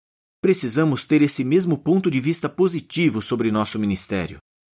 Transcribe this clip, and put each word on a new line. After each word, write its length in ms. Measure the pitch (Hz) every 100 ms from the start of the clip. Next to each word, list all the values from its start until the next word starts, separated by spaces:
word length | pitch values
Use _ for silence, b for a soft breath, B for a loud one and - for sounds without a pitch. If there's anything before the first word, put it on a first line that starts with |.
| _ _ _ _
Precisamos 680 | 185 185 123 139 160 131 -
ter 160 | 151
esse 220 | 143 -
mesmo 340 | 127 165 175 143
ponto 320 | 147 190 185
de 100 | 131
vista 280 | 135 165 156
positivo 760 | - 185 170 - 160 165 107
sobre 300 | - 117 113
nosso 260 | 107 107 107
ministério. 600 | 104 95 - 98 80 76 _ _ _